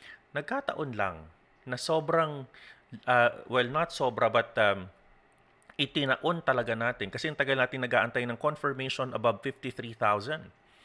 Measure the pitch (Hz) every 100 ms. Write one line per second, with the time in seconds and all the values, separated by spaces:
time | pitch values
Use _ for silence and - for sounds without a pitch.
0 | - - _ 143 - 269 - - 143 107
1 | 98 82 80 _ _ _ 131 123 - 160
2 | 151 165 156 143 127 - - - - 110
3 | - 123 120 - - 123 120 151 165 -
4 | 135 107 113 117 113 - 104 98 92 _
5 | _ _ _ _ _ _ _ - 139 156
6 | 135 127 156 170 - 127 117 113 117 123
7 | 98 120 156 147 135 135 127 131 123 123
8 | 117 123 123 117 151 147 143 131 131 -
9 | 131 120 117 101 135 - 131 - 117 113
10 | 110 104 110 156 - _ _ _